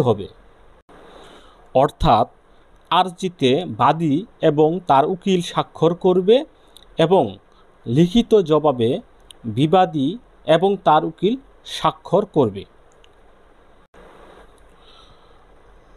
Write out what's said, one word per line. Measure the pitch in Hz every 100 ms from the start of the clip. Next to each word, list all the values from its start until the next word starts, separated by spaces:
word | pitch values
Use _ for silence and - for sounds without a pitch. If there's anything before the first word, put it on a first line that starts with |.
| 131
হবে। | 101 90 - _ _ _ _ _ - - - - - - _ - 127
অর্থাৎ | 147 - 165 117 123 _ _ _ _ _ _
আর্জিতে | 170 185 175 190 180 131 139 175 107
বাদী | 127 156 165 139 214 _ 160
এবং | 147 156 175 175
তার | 170 156
উকিল | 185 - 185 175
স্বাক্ষর | - 147 - 160 175 185
করবে | 180 185 247 311 _ _ _ - - 165
এবং | 185 120 95 _ _ _ _ -
লিখিত | 123 175 233 226 220 160
জবাবে | 151 151 127 113 175 - _ - - - 110
বিবাদী | 151 185 185 156 135 226 - _ - 160
এবং | 190 196 175
তার | 156 165
উকিল | 160 180 262 - _ - -
স্বাক্ষর | 160 - - 180 208 -
করবে। | 120 98 90 _ _ _ _ _ _ _ _ _ _ _ _ - - - - - - - - _ - - - - _ - _ _ _ - _